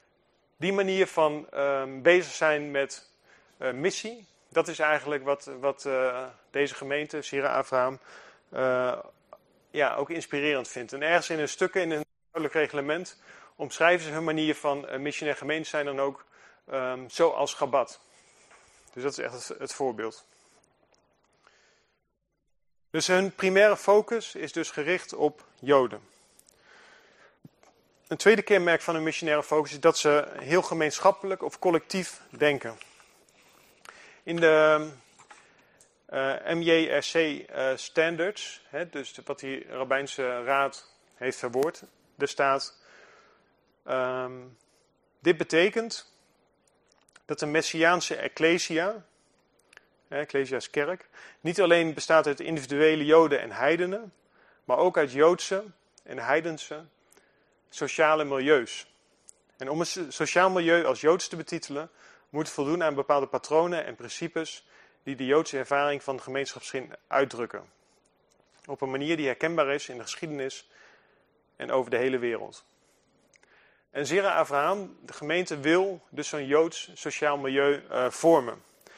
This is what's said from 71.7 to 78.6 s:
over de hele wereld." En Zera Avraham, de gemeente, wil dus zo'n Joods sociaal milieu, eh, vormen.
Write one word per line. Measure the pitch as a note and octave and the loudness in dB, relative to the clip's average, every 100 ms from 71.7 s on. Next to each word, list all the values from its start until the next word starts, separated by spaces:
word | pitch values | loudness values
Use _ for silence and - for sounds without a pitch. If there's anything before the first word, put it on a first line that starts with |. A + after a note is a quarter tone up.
over | C3 A#2+ | -2 0
de | A#2+ | 0
hele | C3 B2+ | 0 0
wereld." | A#2+ A2 G#2+ - _ _ _ _ _ _ _ _ _ _ _ _ _ | -2 -4 -8 -16 _ _ _ _ _ _ _ _ _ _ _ _ _
En | - C#3 | -8 -2
Zera | F3 G3 | 0 2
Avraham, | E3 D3+ C#3 D3+ G3+ F#3+ - | 2 2 2 0 -2 -6 -16
de | - | -20
gemeente, | - D3 F3 F3+ D3+ | -12 -4 -2 -2 -2
wil | C#3 E3 G3 F3 _ | 2 2 2 -4 _
dus | C3 D3 | -12 -8
zo'n | D3+ C3+ | -8 0
Joods | D3 E3 - - | 2 2 -2 -14
sociaal | - D#3 - D3 C#3+ | -12 -10 -2 -2 0
milieu, | C3+ C3+ C#3+ C#3+ - | -2 2 2 2 -2
eh, | - B2+ | -2 -2
vormen. | - E3 D#3+ A#2+ G#2+ | 2 4 6 4 -8